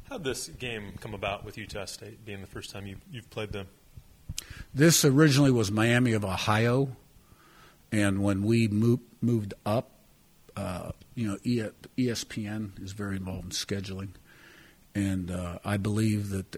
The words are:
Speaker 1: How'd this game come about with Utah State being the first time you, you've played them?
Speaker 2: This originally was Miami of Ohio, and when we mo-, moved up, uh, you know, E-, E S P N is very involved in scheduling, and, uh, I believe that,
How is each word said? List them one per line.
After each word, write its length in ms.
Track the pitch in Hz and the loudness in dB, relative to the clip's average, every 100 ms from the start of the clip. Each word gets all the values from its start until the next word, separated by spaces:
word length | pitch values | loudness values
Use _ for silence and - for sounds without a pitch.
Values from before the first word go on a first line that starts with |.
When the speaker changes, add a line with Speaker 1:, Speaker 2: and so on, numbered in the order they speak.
| - | -14
Speaker 1:
How'd 140 | 254 | -6
this 260 | 135 117 - | -4 -4 -8
game 440 | 143 123 110 98 90 | -10 -8 -6 -8 -12
come 140 | 113 | -10
about 320 | 98 101 101 107 | -6 -4 -4 -8
with 120 | 110 | -12
Utah 280 | 101 104 95 | -10 -10 -10
State 400 | - 107 107 107 | -12 -16 -16 -14
being 160 | 98 | -12
the 60 | 95 | -12
first 240 | 107 - | -12 -12
time 140 | 101 98 | -12 -12
you, 120 | 95 - | -14 -16
you've 200 | 123 - | -18 -12
played 240 | 113 107 | -8 -6
them? 140 | 98 95 - - - - - - - - - - | -6 -10 -16 -20 -20 -20 -18 -14 -12 -14 -16 -6
Speaker 2:
This 320 | 127 165 - 147 | 4 6 6 6
originally 460 | 135 156 135 139 | 8 8 8 6
was 200 | 120 101 | 6 2
Miami 400 | 107 117 120 123 | 2 4 6 4
of 120 | 110 101 | 2 0
Ohio, 640 | 90 - 107 117 127 135 117 - - _ - - - - - _ | -2 2 2 4 2 0 -4 -18 -20 _ -20 -20 -20 -20 -20 _
and 300 | 107 101 98 | 2 2 2
when 200 | 101 98 | 2 2
we 240 | 104 117 110 | 4 4 4
mo-, 320 | 104 117 123 - _ | 4 4 2 -2 _
moved 320 | 120 117 101 - 104 | 0 0 -2 -6 -2
up, 260 | 113 - _ _ _ _ _ - 101 | -2 -2 _ _ _ _ _ -14 -8
uh, 340 | 95 87 80 - - 123 | -6 -6 -10 -12 -12 -6
you 120 | 107 | -4
know, 100 | 98 120 | -4 -2
E-, 180 | 120 107 - - - | -2 -2 -10 -8 -2
E 120 | 123 | -2
S 160 | 110 - | -2 -6
P 200 | 117 104 | -8 -6
N 280 | 107 104 95 | -6 -8 -10
is 100 | 98 | -12
very 240 | 101 101 95 | -8 -6 -4
involved 300 | 92 92 90 | -6 -8 -8
in 40 | |
scheduling, 580 | - - 98 95 95 98 - - - - - - - _ 104 | -8 -6 -6 -6 -8 -10 -12 -20 -20 -20 -20 -20 -20 _ -2
and, 360 | 98 95 87 | 0 0 -2
uh, 280 | 90 87 87 | -4 -6 -6
I 140 | 98 104 | -2 -2
believe 520 | 104 104 110 104 101 | 0 2 2 0 -2
that, 260 | 98 90 | -6 -6